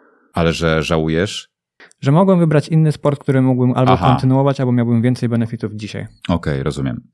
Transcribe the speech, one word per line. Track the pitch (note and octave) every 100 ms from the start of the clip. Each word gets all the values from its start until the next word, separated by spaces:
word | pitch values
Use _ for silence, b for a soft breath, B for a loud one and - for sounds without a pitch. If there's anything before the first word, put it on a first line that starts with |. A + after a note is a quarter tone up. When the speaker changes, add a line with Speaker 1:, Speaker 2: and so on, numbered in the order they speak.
| b b b
Speaker 1:
Ale | - E2
że | D#2 E2 D#2+
żałujesz? | D2+ E2 D#2 D#2+ G2+ - - _ _ _ B _
Speaker 2:
Że | C3
mogłem | D3+ F#3+ F3+
wybrać | E3+ D3+ -
inny | D#3+ D#3
sport, | - D3 C#3
który | - C3
mógłbym | C3 B2 B2+ B2
albo | B2+
Speaker 1:
Aha. | F#2 E2+
Speaker 2:
kontynuować, | D3 C3 C3 C#3 C3+
albo | B2+
miałbym | B2 A#2 A#2
więcej | A#2+ B2 A#2+
benefitów | A#2 A2 A2+ G#2+
dzisiaj. | G#2 G#2 G#2 A2 - -
Speaker 1:
Okej, | E2+ D#2+ C#2
rozumiem. | C#2 C#2+ C2+ A#1+ -